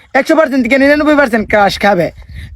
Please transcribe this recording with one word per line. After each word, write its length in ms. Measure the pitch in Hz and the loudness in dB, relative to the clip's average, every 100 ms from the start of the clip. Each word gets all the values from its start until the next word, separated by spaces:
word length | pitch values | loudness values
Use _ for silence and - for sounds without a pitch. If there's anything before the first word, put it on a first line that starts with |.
| _ 262 | _ -4
একশো 140 | 269 311 | 0 2
পার্সেন্ট 240 | 311 269 226 | 2 0 0
থেকে 120 | 269 | 2
নিরানব্বই 340 | 277 294 302 294 | 2 2 2 2
পার্সেন্ট 260 | 277 220 202 | 2 0 -2
ক্রাশ 220 | 214 196 - | 0 0 0
খাবে, 240 | 202 196 156 - - - - | 0 0 -2 -6 -18 -16 -8